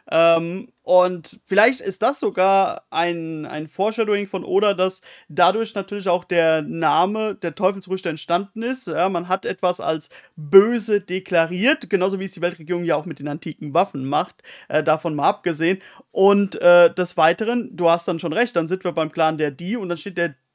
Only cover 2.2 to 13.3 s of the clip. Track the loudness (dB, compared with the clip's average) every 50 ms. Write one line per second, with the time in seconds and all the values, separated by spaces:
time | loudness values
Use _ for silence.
2.2 | -4 -4 0 0 2 2 4 2 2 0 -4 -8 -12 _ -4 -2 -2 -2 -2 -4
3.2 | -6 -8 -8 -10 -10 -10 -10 -10 -10 -10 _ -4 -4 -2 -2 -2 -2 -2 -2 -2
4.2 | -2 -6 -8 -8 -6 -2 0 2 2 2 2 0 -2 -2 -2 -8 -16 -20 -20 -20
5.2 | _ -8 0 2 2 4 4 0 -4 -4 -6 -8 -8 -6 -8 -6 -2 -2 -2 -2
6.2 | -2 0 0 2 2 4 2 0 -2 -4 -6 -2 0 2 2 2 2 0 -2 -4
7.2 | -4 -6 -6 -6 -8 -8 -4 -2 -2 -2 -2 -2 -6 -8 -8 -6 -4 -6 -6 -6
8.2 | -4 -2 -2 -2 -2 -6 _ -8 -6 -6 -6 -6 -8 -6 -2 -2 0 0 -2 -4
9.2 | -2 -2 -4 -4 -4 -6 -6 -2 -2 -2 -2 -2 -2 -4 -4 -4 -6 -12 -20 -20
10.2 | -20 _ _ -16 -4 6 8 8 8 8 2 -2 -2 -2 -2 -2 -2 -4 -6 -8
11.2 | -4 0 0 0 2 0 -2 0 0 0 0 0 -2 -4 -2 0 0 0 -2 -4
12.2 | -6 -8 -6 -4 -4 -4 -4 -6 -8 -6 -4 -4 0 -2 -2 -2 -2 -6 -10 -8
13.2 | -8 -8